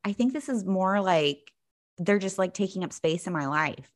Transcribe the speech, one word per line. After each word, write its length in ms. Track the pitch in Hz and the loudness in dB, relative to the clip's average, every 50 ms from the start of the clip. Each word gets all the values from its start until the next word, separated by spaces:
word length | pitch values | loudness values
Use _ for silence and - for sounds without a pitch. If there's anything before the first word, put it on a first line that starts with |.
| - | -6
I 100 | 208 202 | -6 0
think 200 | - 240 254 254 | 0 0 0 0
this 160 | 302 285 - | -2 -4 -4
is 160 | 254 220 185 | -4 -2 0
more 340 | 190 190 185 185 190 196 208 | 0 0 2 2 2 2 2
like 520 | 196 185 175 160 151 143 143 - _ - _ _ _ _ _ _ _ _ _ - | 4 4 4 4 4 2 0 -2 _ -20 _ _ _ _ _ _ _ _ _ -4
they're 180 | 175 185 202 208 | 2 2 2 2
just, 220 | 190 190 185 - | 2 0 0 0
like, 160 | 190 180 - | -2 -2 0
taking 280 | - 202 185 - 190 180 | -2 -2 -2 -2 -4 -6
up 80 | - | -6
space 360 | - - - 160 160 170 - 185 | -6 -2 0 0 0 0 -2 -4
in 60 | 175 | -4
my 120 | 156 143 | -2 -2
life. 460 | 135 147 151 156 147 - - 135 - _ | 0 0 0 0 0 -2 -8 -14 -20 _